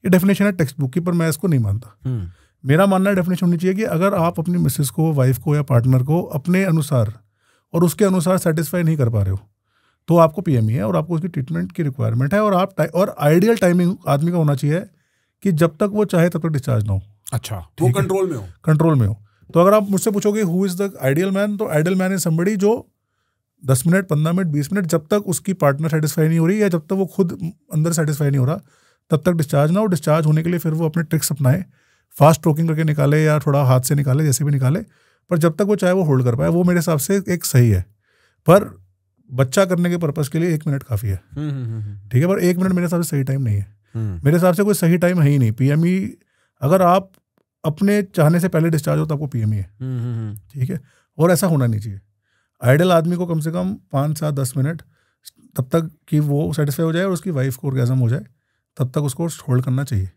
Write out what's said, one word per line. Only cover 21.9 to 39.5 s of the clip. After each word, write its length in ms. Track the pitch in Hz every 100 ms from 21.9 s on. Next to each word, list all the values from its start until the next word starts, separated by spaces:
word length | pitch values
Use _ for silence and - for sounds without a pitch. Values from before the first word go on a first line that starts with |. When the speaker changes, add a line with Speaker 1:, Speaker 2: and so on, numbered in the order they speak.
| 190
Speaker 1:
मैन 200 | 185 190
is 100 | 170
somebody 300 | 160 180 214
जो 340 | 202 233 - _ _ _ _ _ _ _ 131
दस 200 | 131 165
मिनट, 200 | 185 185
पन्द्रह 260 | 151 156
मिनट, 140 | 175 180
बीस 260 | 147 143
मिनट, 140 | 196 170
जब 200 | 165 156
तक 120 | 208 202
उसकी 260 | 170 -
पार्टनर 360 | 185 147 139 160
सेटिस्फाई 400 | 156 151 165 156
नहीं 100 | 165
हो 80 | 165
रही 160 | 214
या 60 | 202
जब 120 | 170
तक 120 | -
वो 140 | 190 190
खुद 460 | - 175 - 165 - _
अंदर 200 | 151 165
सेटिस्फाई 360 | 170 151 143 143
नहीं 100 | 139
हो 60 |
रहा, 160 | 123 190 _ _ _ _ _
तब 120 | 151 180
तक 60 |
डिस्चार्ज 380 | 170 139 139 151
ना 100 | 190
हो। 60 | 220
डिस्चार्ज 400 | 175 - 156 156
होने 160 | 156
के 60 | 165
लिए 100 | 175
फिर 140 | 170
वो 140 | 156 160
अपने 160 | 170
ट्रिक्स 300 | 156 160 -
अपनाए, 320 | 131 131 170 - _ _ _ _ -
फास्ट 220 | 147 156
स्ट्रोकिंग 280 | 170 151 165
करके 160 | 156
निकाले 400 | 156 147 143 151
या 140 | 156 151
थोड़ा 260 | 147 143
हाथ 160 | 131 127
से 140 | 127
निकाले, 300 | 143 139 139
जैसे 200 | 156 127
भी 60 | 147
निकाले, 300 | 139 131 180 226 _ _ _ _
पर 80 | 175
जब 160 | 165
तक 80 | -
वो 140 | 202 208
चाहे 160 | 180
वो 100 | 190
होल्ड 220 | 160 131
कर 120 | 123 120
पाए, 120 | 165
वो 160 | 170
मेरे 140 | 180 175
हिसाब 200 | 165 156
से 240 | - 196 196
एक 160 | 175
सही 260 | - 127 120
है। 120 | 92 - _ _ _ _ _ -
पर 360 | 190 208 - _ _ _ _ _
बच्चा 320 | 127 131